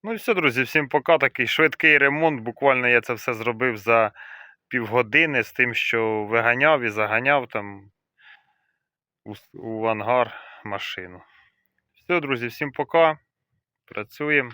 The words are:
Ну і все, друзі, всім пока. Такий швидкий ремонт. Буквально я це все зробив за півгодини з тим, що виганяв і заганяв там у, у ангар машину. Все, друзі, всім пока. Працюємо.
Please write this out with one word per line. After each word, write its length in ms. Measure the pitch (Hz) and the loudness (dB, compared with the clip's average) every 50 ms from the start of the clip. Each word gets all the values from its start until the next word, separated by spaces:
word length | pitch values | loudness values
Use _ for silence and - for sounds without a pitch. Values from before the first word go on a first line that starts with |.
Ну 100 | - 214 | -8 -8
і 40 | 226 | -10
все, 180 | 208 - - 220 | -6 -2 -2 0
друзі, 280 | 180 160 139 117 127 | 2 2 0 0 0
всім 260 | 127 - - 156 147 127 | -4 0 0 0 0 2
пока. 300 | - 147 - - 170 - | -2 -2 4 4 4 4
Такий 280 | 139 131 _ - 123 | 4 0 _ -2 -4
швидкий 520 | 110 - - 160 156 - - - 160 151 143 | -2 2 2 2 2 2 2 4 4 6 6
ремонт. 420 | 139 139 143 151 160 160 147 120 | 4 2 2 2 0 0 0 -2
Буквально 480 | 110 120 110 - 139 139 131 127 123 123 | -8 -10 -8 0 2 2 2 4 2 2
я 120 | 120 120 | 2 2
це 140 | 110 - 120 | 2 0 -8
все 200 | 110 - - 120 | -4 -4 -6 -6
зробив 420 | 110 110 120 117 110 127 127 113 | -2 -4 -6 -2 -2 -2 -2 -2
за 360 | 104 98 113 117 113 110 104 _ - - - - - - - _ _ _ _ | -2 0 2 4 4 4 0 _ -12 -20 -20 -20 -20 -20 -20 _ _ _ _
півгодини 760 | - 123 117 104 110 123 120 107 107 151 165 156 143 123 | -6 -6 -4 0 0 0 0 2 2 2 2 2 0 -2
з 100 | 110 - | -4 -4
тим, 220 | - - 127 120 117 | -2 -2 -2 0 0
що 500 | - - - - 113 113 110 110 107 104 | -4 -2 -2 -2 0 0 -2 -2 -4 -4
виганяв 580 | 104 113 117 113 117 120 127 143 156 156 135 | 0 0 2 2 2 2 4 4 4 4 2
і 60 | 120 110 | 0 -4
заганяв 600 | 104 107 107 104 107 117 123 139 147 143 123 _ | -2 -2 -2 0 0 0 2 2 2 2 0 _
там 420 | - 110 101 101 101 98 101 104 _ _ _ _ _ _ _ - - _ _ _ _ _ _ _ _ _ _ _ _ _ _ _ _ _ _ | -8 -8 -8 -8 -16 -18 -20 _ _ _ _ _ _ _ _ -20 -20 _ _ _ _ _ _ _ _ _ _ _ _ _ _ _ _ _ _
у, 100 | 104 104 - _ _ | -18 -18 -18 _ _
у 340 | _ - - 113 110 110 110 | _ -16 -12 -10 -8 -4 -2
ангар 480 | 113 110 107 101 110 123 127 120 - - - - - - - - | -2 -2 -2 -2 0 0 0 0 -2 -6 -18 -20 -20 -20 -18 -12
машину. 580 | 107 98 98 - - - - 92 90 90 90 - _ _ _ _ _ _ _ _ _ _ _ _ _ | -10 -10 -10 -10 -12 -12 -14 -14 -16 -18 -20 -20 _ _ _ _ _ _ _ _ _ _ _ _ _
Все, 280 | _ _ _ - 180 170 | _ _ _ -2 -2 -2
друзі, 260 | 147 139 135 117 120 | 0 -2 -4 -4 -4
всім 260 | 117 - - 151 143 | -10 -8 -8 -8 -8
пока. 460 | 127 - 143 _ - 165 165 160 156 156 _ _ _ _ _ _ _ _ _ _ _ _ _ | -6 -8 -8 _ 2 4 4 4 2 _ _ _ _ _ _ _ _ _ _ _ _ _ _
Працюємо. 640 | _ - - 107 _ - - 147 151 151 143 127 120 | _ -14 -14 -14 _ -10 -8 -4 0 0 0 0 -2